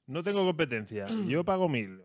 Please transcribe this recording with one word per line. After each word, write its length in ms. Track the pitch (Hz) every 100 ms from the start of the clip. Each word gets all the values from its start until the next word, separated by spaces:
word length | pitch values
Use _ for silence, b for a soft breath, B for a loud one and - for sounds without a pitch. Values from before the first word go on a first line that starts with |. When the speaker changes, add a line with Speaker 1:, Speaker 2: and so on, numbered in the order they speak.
| -
Speaker 1:
"No 160 | 151
tengo 220 | 180 202
competencia, 600 | 185 165 143 113 101 107 101
Speaker 2:
<clears throat> 300 | 113 113 147
Speaker 1:
yo 80 |
pago 240 | 175 185 175
mil, 340 | 127 98 95